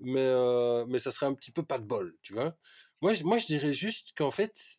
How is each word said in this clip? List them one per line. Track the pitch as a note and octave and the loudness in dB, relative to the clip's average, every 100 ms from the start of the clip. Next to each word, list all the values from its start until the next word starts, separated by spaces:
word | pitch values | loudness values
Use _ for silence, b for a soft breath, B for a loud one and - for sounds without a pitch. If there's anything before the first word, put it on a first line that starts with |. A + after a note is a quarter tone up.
mais, | B2+ C3 | -2 2
euh, | C3 B2+ B2 B2 A#2+ A#2+ A#2+ | 4 4 4 4 4 2 0
mais | B2+ | -2
ça | C3 | -2
serait | - C#3 | -2 -2
un | |
petit | C3+ - | -2 -6
peu | - | -6
pas | - B2+ | -4 -6
de | G#2+ | -4
bol, | A2+ F2 - | -4 -4 -10
tu | - | -10
vois. | G#2 D3+ - b b b _ | -4 -4 -6 b b b _
Moi, | F3+ | 0
je, | G#3+ | 2
moi, | D#3+ A#3 | 2 0
je | A3 | 2
dirais | D3 D3 | 0 0
juste | C3+ G#3 A3 - - | -2 -4 -6 -10 -2
qu'en | C#3+ | -2
fait, | D#3 A3 - - | 0 -2 -6 -20